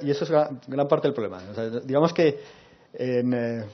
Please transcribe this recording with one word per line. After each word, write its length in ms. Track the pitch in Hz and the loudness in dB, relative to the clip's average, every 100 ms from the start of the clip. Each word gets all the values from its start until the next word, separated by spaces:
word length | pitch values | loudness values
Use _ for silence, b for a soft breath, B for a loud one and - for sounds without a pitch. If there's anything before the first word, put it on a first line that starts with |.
y 80 | 143 | 4
eso 140 | 143 156 | -2 2
es 60 | |
gran, 280 | 156 147 131 - | 2 2 -2 -8
gran 200 | 135 143 | -2 2
parte 200 | 151 143 | 4 2
del 60 | |
problema. 280 | 135 104 92 92 | 0 -4 -6 -10
O 20 | |
sea, 160 | 107 113 117 | -6 -4 -4
digamos 300 | 131 139 165 | 0 2 2
que 280 | 170 160 143 B B B B B | 4 2 2 B B B B B
en, 400 | - 127 123 123 | -6 -2 0 0
eh, 300 | 123 117 117 104 | 0 -2 -4 -8